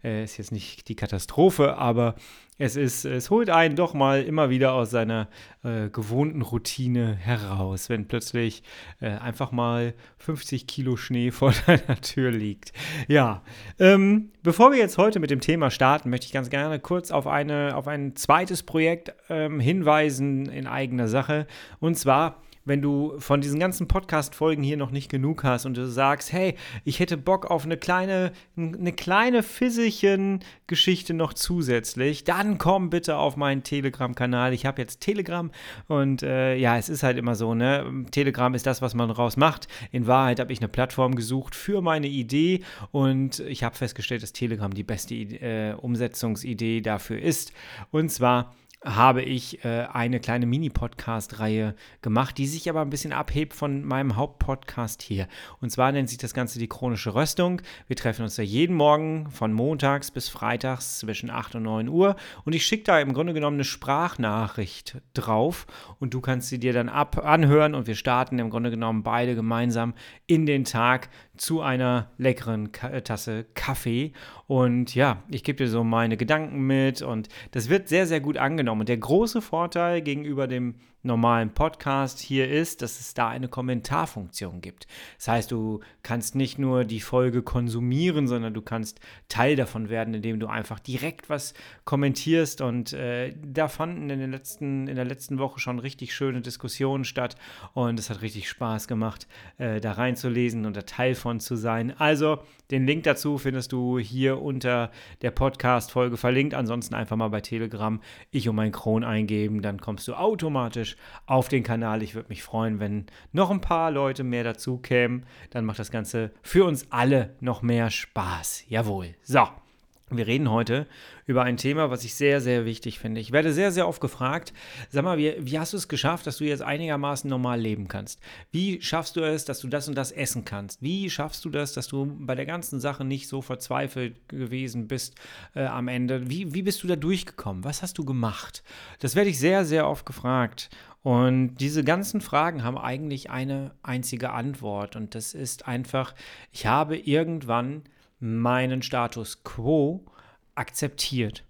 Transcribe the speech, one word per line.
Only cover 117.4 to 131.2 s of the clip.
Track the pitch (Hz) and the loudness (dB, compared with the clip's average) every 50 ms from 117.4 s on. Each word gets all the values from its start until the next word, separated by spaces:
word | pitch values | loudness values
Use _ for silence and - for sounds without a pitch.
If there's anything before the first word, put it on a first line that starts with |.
| 123 123 117 - | -4 -4 -4 -2
mehr | 113 117 120 117 117 113 | 0 0 2 2 2 0
Spaß. | - - - - _ 117 92 90 87 85 82 - - - - | -2 -4 -8 -6 _ -4 -4 -4 -4 -6 -6 -8 -10 -10 -8
Jawohl. | - 110 110 113 107 98 95 90 85 85 _ _ | -4 -2 -2 0 0 -2 -4 -6 -10 -14 _ _
So. | - 127 135 113 - - - _ _ _ _ _ _ _ _ _ - 120 | 4 6 6 6 6 2 -18 _ _ _ _ _ _ _ _ _ -6 -4
Wir | 117 110 | -2 0
reden | 107 120 139 151 120 | 0 2 2 2 2
heute | 107 113 117 113 117 139 151 - - - - - - - _ | 2 2 2 2 0 -2 -2 -6 -14 -20 -20 -20 -20 -12 _
über | - 127 127 123 | 0 2 2 4
ein | 123 123 | 2 0
Thema, | 117 - 135 143 156 156 139 | 0 -2 -2 0 0 0 0
was | 127 120 120 | -2 -4 -6
ich | 110 - | -10 -4
sehr, | - 143 139 139 139 | 2 2 4 4 4
sehr | 120 123 123 120 113 | 2 2 0 2 0
wichtig | 113 113 - - 117 - - | -2 -6 -6 -8 -10 -10 -8
finde. | - 113 110 113 | -8 -6 -6 -6
Ich | 107 110 | -6 2
werde | 131 147 156 165 147 | 2 4 4 4 2
sehr, | 160 196 202 | 2 2 2
sehr | 170 185 175 | 2 2 0
oft | 170 165 - | 0 -2 -2
gefragt, | - 127 - - 127 131 147 165 - - - - - - - 131 120 - | -6 -6 -4 -4 -4 -2 -2 -4 -8 -10 -18 -18 -20 -18 -16 -16 -14 -4
„Sag | - 143 147 | -2 0 0
mal, | 185 175 | 2 2
wie, | 151 147 156 151 - | 2 2 0 0 -2
wie | 151 127 143 | -6 -4 -4
hast | 156 160 - | -4 -4 -4
du | - | -6
es | 190 - | -8 -6
geschafft, | - 151 151 - 151 170 170 - | -4 -4 0 0 0 -2 -2 -6
dass | 156 131 - | -8 -6 -4
du | 151 | -2
jetzt | 147 143 131 | -2 -2 -2
einigermaßen | - 139 143 151 165 160 147 143 143 143 143 135 - 139 | -2 -4 -4 -4 -2 -4 -4 -2 -2 -4 -4 -4 -4 -4
normal | 131 127 127 123 120 120 | -2 -2 0 -2 -2 -2
leben | 113 110 107 101 98 | -2 -2 -4 -4 -6
kannst? | 92 - 101 101 - - - - - - - - _ | -8 -8 -10 -10 -10 -14 -18 -18 -20 -20 -20 -14 _
Wie | - 160 185 196 180 - | -4 -2 0 0 -2 -4
schaffst | - - - 165 160 - - | -4 -4 -4 -4 -4 -4 -4
du | 170 | -2
es, | 160 156 156 151 151 | 0 0 -2 -2 -4
dass | - 131 - | -6 -8 -8
du | - 127 | -6 -4
das | 131 147 139 | -4 -4 -4
und | 156 139 | -4 -4
das | 139 131 - | -4 -4 -6
essen | - - 139 - - 123 - | -6 -6 -4 -4 -4 -6 -6
kannst? | - 101 101 101 98 - _ | -8 -10 -10 -10 -12 -12 _
Wie | 127 147 180 196 196 180 | -4 -4 -4 -2 -4 -4
schaffst | - - | -4 -6